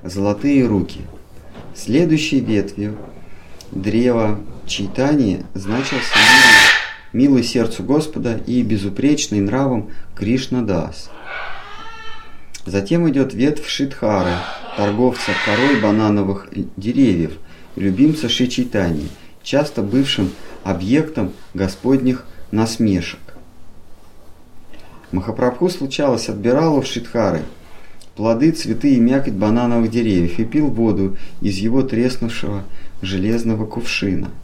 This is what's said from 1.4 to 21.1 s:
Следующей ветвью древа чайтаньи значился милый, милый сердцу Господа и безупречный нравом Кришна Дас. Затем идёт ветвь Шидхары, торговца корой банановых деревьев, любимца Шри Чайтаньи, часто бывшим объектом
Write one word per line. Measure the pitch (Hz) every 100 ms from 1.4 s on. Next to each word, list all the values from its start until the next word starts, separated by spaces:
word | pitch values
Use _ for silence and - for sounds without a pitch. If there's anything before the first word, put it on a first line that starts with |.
| - - - -
Следующей | - 131 170 156 - 135
ветвью | 110 104 98 - 104 104 - - - - - - -
древа | - 98 110 123 117 110 101 - - -
чайтаньи | - 98 101 139 151 110 85 -
значился | 98 95 120 135 131 - - - - - 240 240 - - - -
милый, | 110 143
милый | 131
сердцу | 117 127 110 -
Господа | 95 147 151 - 120 107 -
и | 123
безупречный | 107 107 101 98 135 143 - 104
нравом | 101 127 139 120 - - - -
Кришна | 98 131 - 127
Дас. | 107 90 73 - - - - - - - - - 453 - - - - - - - -
Затем | 95 98 170 165
идёт | 135 131 98
ветвь | 139 151 -
Шидхары, | - 139 - 110 101 90 87 - - - -
торговца | 104 104 127 120 - 95 -
корой | 104 135 131
банановых | 104 107 110 104 98 98 - 98 - -
деревьев, | 101 123 127 87 80 - - - - -
любимца | 98 95 151 156 120
Шри | - 123
Чайтаньи, | - 123 107 87 78 76 - - -
часто | - 139 147 -
бывшим | 101 123 135 - 95 - - -
объектом | 95 87 95 139 156